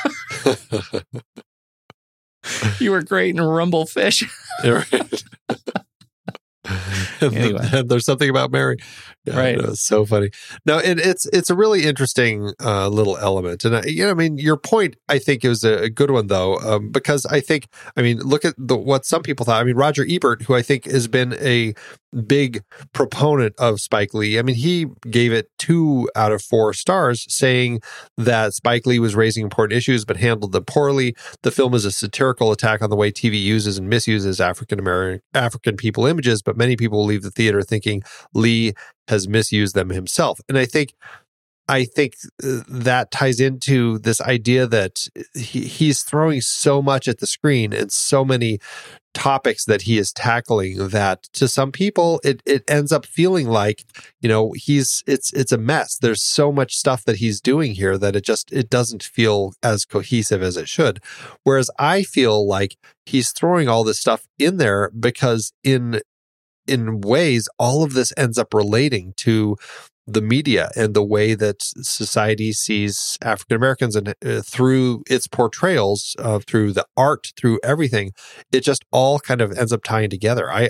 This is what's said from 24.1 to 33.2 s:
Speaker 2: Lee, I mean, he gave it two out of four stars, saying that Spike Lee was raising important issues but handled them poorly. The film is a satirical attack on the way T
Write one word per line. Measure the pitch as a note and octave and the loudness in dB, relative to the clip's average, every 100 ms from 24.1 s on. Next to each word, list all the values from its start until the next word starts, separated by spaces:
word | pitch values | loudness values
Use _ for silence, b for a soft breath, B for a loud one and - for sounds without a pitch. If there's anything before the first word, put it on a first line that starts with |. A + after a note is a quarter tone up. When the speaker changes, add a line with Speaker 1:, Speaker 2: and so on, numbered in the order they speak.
Speaker 2:
Lee, | A2 G#2+ A2 | -2 0 0
I | |
mean, | B2+ A#2 | 0 0
he | D#3 F3 D3+ - A#2+ | 0 0 -2 -8 -2
gave | A2+ A#2+ | 2 2
it | A2+ - - | 2 -2 -6
two | - E3+ D#3 C3+ A#2 - | 0 2 4 2 0 0
out | G#2+ | 0
of | G#2 | 0
four | - A2+ G#2+ | 0 2 2
stars, | F#2+ - F#3 C#3 A#2 - | 0 0 2 2 0 -4
saying | - C3 B2+ B2 A#2 B B B - | 0 2 2 0 -2 B B B -4
that | A#2 A2+ A2 | 0 2 2
Spike | - A#2+ A#2+ B2+ | 0 0 0 2
Lee | A#2+ | 2
was | A#2 G#2 | 2 2
raising | A2 G#2+ | 2 0
important | G#2 G#2+ G#2+ A#2 | -2 0 0 0
issues | A#2+ B2 | 0 0
but | G#2+ F2+ | -2 0
handled | A#2 A2+ G2+ | 0 0 -2
them | F#2+ - | -4 -2
poorly. | D3 C#3+ C#3 B2 A#2 B B | 0 2 0 -2 -4 B B
The | C3 | -2
film | - C3 | 0 2
is | B2 G2+ | 2 0
a | |
satirical | - G#2 - C3 A#2+ A2+ | -4 -6 -2 -2 2 0
attack | G#2 A2+ G#2+ | 2 0 0
on | G#2+ | 0
the | G#2 | 0
way | G#2 | 0
T | - | 0